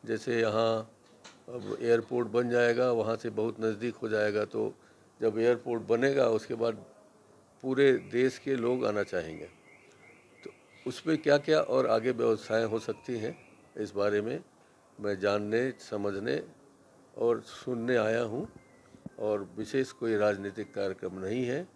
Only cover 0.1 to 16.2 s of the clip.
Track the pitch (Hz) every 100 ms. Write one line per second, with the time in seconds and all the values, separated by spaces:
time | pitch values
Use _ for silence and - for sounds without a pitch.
0.1 | 113 131 117 113 107 113 113 110 _ _
1.1 | - - - - 123 101 107 117 117 110
2.1 | 123 113 117 120 120 120 120 127 117 107
3.1 | 113 117 104 110 110 110 104 120 110 113
4.1 | 107 107 104 104 113 107 - - - -
5.1 | _ 113 107 117 120 120 117 101 117 135
6.1 | 139 123 110 - 117 117 113 - - -
7.1 | _ - - _ _ 131 131 139 127 98
8.1 | 117 127 127 - 135 117 127 113 104 98
9.1 | 92 80 80 80 - - - - - -
10.1 | - _ - - - _ - 131 - 160
11.1 | 156 147 143 143 156 - 131 127 113 117
12.1 | 117 117 110 - 110 113 110 110 107 -
13.1 | 120 110 170 - - - - 104 101 101
14.1 | 104 107 147 - _ _ _ _ - 104
15.1 | 98 101 104 104 113 131 117 - 107 101
16.1 | 98